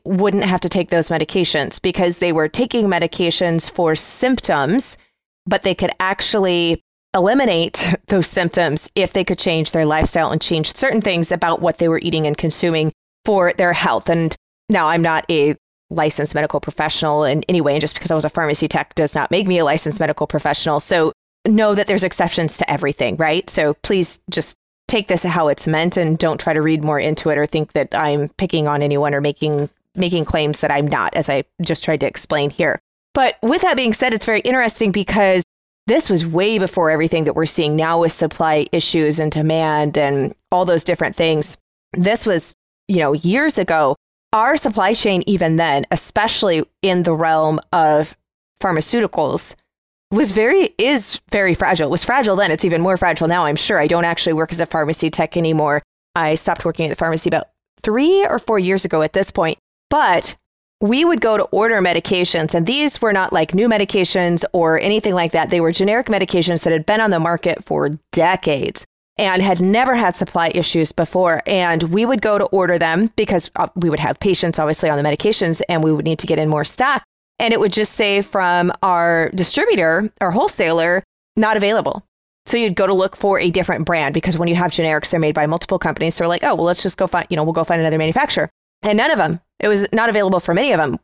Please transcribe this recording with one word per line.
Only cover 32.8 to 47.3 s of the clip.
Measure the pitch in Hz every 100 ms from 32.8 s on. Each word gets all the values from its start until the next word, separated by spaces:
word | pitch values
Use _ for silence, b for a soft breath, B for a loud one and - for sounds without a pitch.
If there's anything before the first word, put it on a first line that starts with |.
| _ _ _
But | - 254 -
with | 226 339
that | 370 269
being | 240
said, | 208 254
it's | 220 -
very | 214
interesting | 240 262 233 - 220
because | 196 185 202 196 185 - - _ _ -
this | 277 311
was | 180 165
way | 165 202 220
before | 185 - 160
everything | 156 160 170 151
that | -
we're | 160
seeing | - 151 151
now | 160 170
with | 165
supply | - 160 - 160 156 -
issues | 165 - 170 151 156
and | 156
demand | 151 156 160 160 151 151 143
and | 143 139 135 - _
all | 180 180
those | 165
different | - 165 160 -
things. | 165 156 151 - _ _ _
This | - 185 226 220
was, | 170 - - _ _ -
you | 185
know, | 147
years | 151 170 233 285 208
ago. | 175 160 143 - _ _ _
Our | 220 233 302
supply | 277 208 196
chain, | 226 214 185 -
even | 190 165 160
then, | 165 139 139
especially | 165 - - 214 - 208 160 - _
in | 190 180
the | 175
realm | 160 165